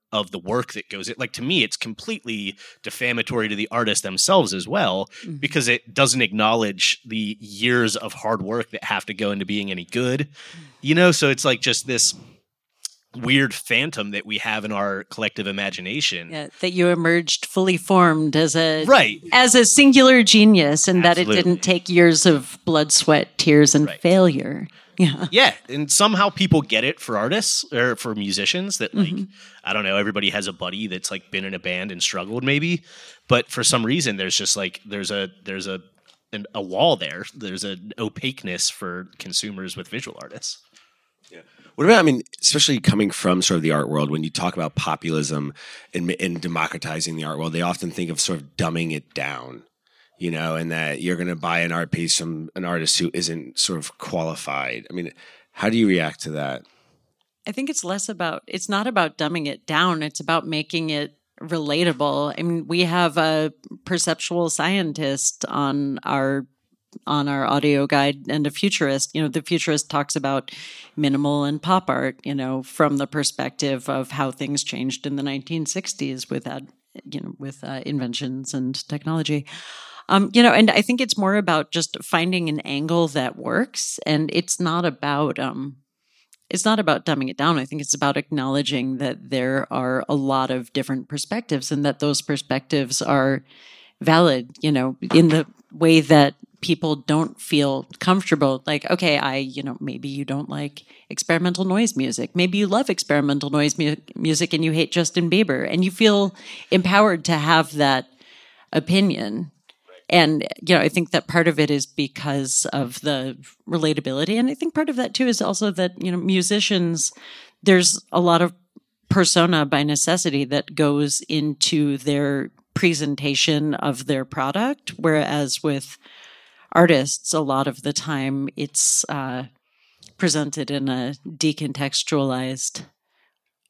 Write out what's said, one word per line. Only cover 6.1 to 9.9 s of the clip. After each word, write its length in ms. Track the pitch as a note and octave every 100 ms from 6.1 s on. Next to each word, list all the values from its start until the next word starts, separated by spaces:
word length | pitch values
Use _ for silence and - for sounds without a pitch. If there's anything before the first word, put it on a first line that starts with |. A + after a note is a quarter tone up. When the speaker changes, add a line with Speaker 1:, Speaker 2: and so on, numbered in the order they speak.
| B2+
Speaker 1:
acknowledge 800 | G#2+ G#2+ G#2+ A#2 G#2 F#2 - - A#2
the 320 | A2 G#2 G#2+
years 560 | G#2 G2+ A#2+ B2 A2+ G#2
of 180 | G#2+
hard 280 | - A2 A2
work 300 | F#2+ A#2 -
that 140 | A2+ -
have 200 | G2+ -
to 60 |
go 180 | G2 G2+
into 140 | G2+ F#2+
being 240 | G#2 G2
any 160 | F2+
good, 440 | F2